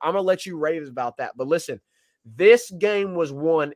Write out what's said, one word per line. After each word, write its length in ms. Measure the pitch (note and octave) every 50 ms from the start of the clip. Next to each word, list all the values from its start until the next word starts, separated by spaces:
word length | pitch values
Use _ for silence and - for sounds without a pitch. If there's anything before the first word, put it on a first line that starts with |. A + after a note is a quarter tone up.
I'm 120 | - D#3+ F3+
gonna 80 | G3
let 240 | F#3 F#3 F#3 F#3 -
you 120 | F#3+ F3
rave 300 | D#3 D3+ D#3 E3 D#3+ D3
about 300 | C3+ A#2+ B2+ B2+ B2 -
that. 160 | - B2+ - -
But 120 | B2 C3
listen, 340 | C#3 E3 E3 - - B2 G2 _ _ _ _ _ _ _ _ _
this 480 | A#2 A2 C#3 F#3 G#3+ A#3 A#3+ - -
game 440 | F#3+ E3 G3+ G#3 G#3 G3+ G3 F#3+ F3+
was 160 | E3+ E3 C#3
won 420 | C#3 C#3 D3+ E3 E3 D#3 D3 D3 -